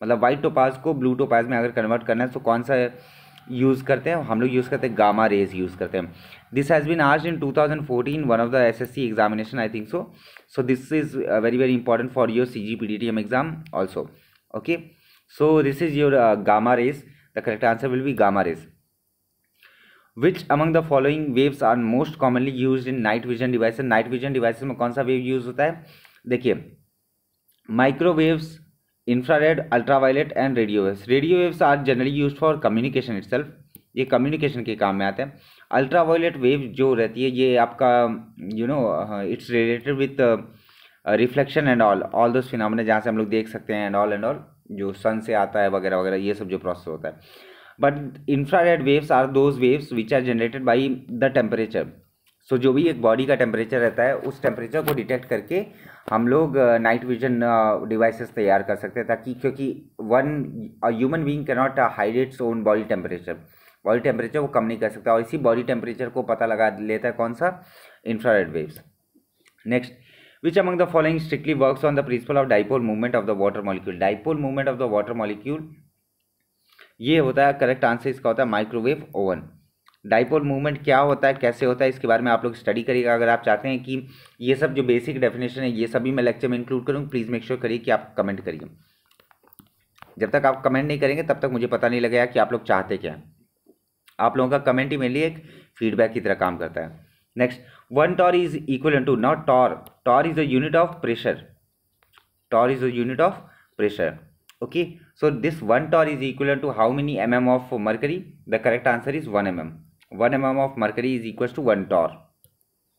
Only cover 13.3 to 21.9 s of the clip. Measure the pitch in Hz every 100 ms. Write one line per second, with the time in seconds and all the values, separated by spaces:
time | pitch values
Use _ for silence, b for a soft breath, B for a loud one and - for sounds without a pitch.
13.3 | 127 160 160 - 82 95 - - b b
14.3 | b _ 110 160 170 160 b b b b
15.3 | - 151 156 147 139 170 143 143 135 113
16.3 | 107 104 107 120 123 123 147 - b b
17.3 | - 120 107 120 113 135 127 135 113 101
18.3 | 98 90 80 - _ _ _ _ _ _
19.3 | _ _ b b b b b b 113 160
20.3 | 185 - 147 160 165 160 139 139 156 147
21.3 | 123 139 131 113 123 113